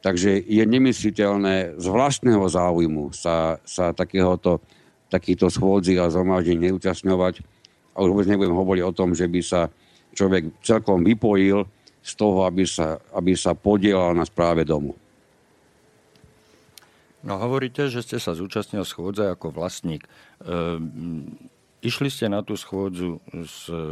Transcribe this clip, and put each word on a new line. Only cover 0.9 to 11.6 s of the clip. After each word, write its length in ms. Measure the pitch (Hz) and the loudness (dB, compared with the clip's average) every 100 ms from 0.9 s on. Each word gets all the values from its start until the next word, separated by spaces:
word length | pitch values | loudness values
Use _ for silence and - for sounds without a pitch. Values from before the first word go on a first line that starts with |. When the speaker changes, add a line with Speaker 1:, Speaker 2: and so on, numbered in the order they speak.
| 110 107 90 101 101 98 95 90 78 | 2 -2 0 0 2 2 0 -2 -4
Speaker 1:
z 60 | 90 | 0
vlastného 560 | 104 143 135 127 107 | 2 2 2 4 4
záujmu 720 | 92 87 87 85 82 76 71 76 | 4 2 2 2 2 0 -6 -6
sa, 480 | 85 82 80 80 | -2 0 0 -4
sa 320 | - - 90 82 | -8 -2 -2 -2
takéhoto, 640 | 90 95 92 90 90 85 _ _ _ _ _ | -2 2 2 2 2 0 _ _ _ _ _
takýchto 400 | - - 90 90 | -4 0 2 2
schôdzí 480 | 120 95 101 87 90 | 2 2 4 4 2
a 160 | 87 | 2
zhromaždení 560 | 85 92 92 85 85 87 | 2 2 2 2 2 0
neúčastňovať. 720 | 92 92 87 95 92 92 87 - _ _ _ _ - | 0 -4 -2 0 2 0 -2 -16 _ _ _ _ 0
A 80 | |
už 80 | 95 | 2
vôbec 160 | 98 95 | 2 2
nebudem 240 | 101 95 | 2 2
hovoriť 320 | 87 95 95 | 2 2 0
o 80 | 90 | 0
tom, 240 | 87 90 85 | 0 0 2
že 160 | 87 | 0
by 80 | 90 | 0
sa 320 | 85 90 82 _ _ _ _ | 0 0 -2 _ _ _ _
človek 480 | - 98 92 80 - | -2 2 2 -2 -8
celkom 480 | - 113 110 95 85 | 0 0 2 2 4
vypojil 560 | 117 113 98 95 98 | 2 2 2 4 2